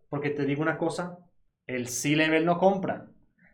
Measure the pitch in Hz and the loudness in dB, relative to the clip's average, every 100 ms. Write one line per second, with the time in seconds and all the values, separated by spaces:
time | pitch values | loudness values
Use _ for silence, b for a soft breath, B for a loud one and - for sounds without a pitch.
0 | _ 143 143 - 135 143 160 156 165 - | _ -4 -4 -2 0 0 0 0 -2 -4
1 | 175 - - _ _ _ - 127 117 - | -8 -10 -20 _ _ _ -8 -6 -6 -4
2 | 143 151 156 160 165 175 190 190 156 - | 0 2 4 4 2 4 4 2 -2 -6
3 | - - _ _ b | -10 -20 _ _ b